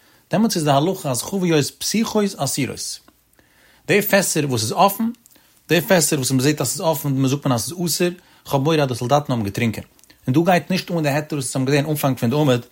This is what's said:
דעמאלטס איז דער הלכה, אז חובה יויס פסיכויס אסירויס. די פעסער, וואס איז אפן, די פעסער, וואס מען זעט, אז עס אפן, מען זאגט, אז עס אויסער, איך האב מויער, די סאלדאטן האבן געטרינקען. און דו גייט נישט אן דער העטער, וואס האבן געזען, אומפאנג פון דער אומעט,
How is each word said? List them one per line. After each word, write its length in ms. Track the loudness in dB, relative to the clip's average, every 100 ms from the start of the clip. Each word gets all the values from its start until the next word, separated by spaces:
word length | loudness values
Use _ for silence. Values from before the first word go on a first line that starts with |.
| _ _ -4
דעמאלטס 260 | 0 0 0
איז 80 |
דער 120 | 2 2
הלכה, 340 | 2 -2 -4
אז 120 | -4
חובה 240 | -4 -2 2
יויס 240 | 2 0
פסיכויס 640 | -4 -4 -2 0 0 0 -2
אסירויס. 640 | -4 -2 -4 -6 -10 -12 _ _ _ _ _ _ _ _ 0
די 160 | 2
פעסער, 420 | 4 2 2 0 0
וואס 140 | 0
איז 120 | -2 4 2
אפן, 240 | 4 -4 -6 _ _ _ _ -2
די 120 | -2
פעסער, 380 | 2 2 2 0
וואס 120 | 0
מען 100 | 0
זעט, 200 | 2 0
אז 200 | -2 -2
עס 0 |
אפן, 320 | -2 -2 -2
מען 160 | 0 0
זאגט, 180 | 0 0
אז 60 |
עס 200 | -2 -2
אויסער, 380 | -4 -4 0 -2 -2 _ _ -4
איך 80 |
האב 80 | -2
מויער, 240 | 2 2 0
די 80 |
סאלדאטן 380 | -2 0 0 2
האבן 120 | -2
געטרינקען. 400 | -2 -2 -2 -2 -10 _ _ -12 0
און 80 |
דו 100 | 2
גייט 260 | 4 2 2
נישט 200 | -4 -2
אן 120 | -2
דער 100 | 0
העטער, 260 | -2 -4 -6
וואס 180 | -4 -2
האבן 100 | 0
געזען, 180 | 0
אומפאנג 340 | 0 0 0 0
פון 120 | 0
דער 80 | 2
אומעט, 280 | 2 2 -2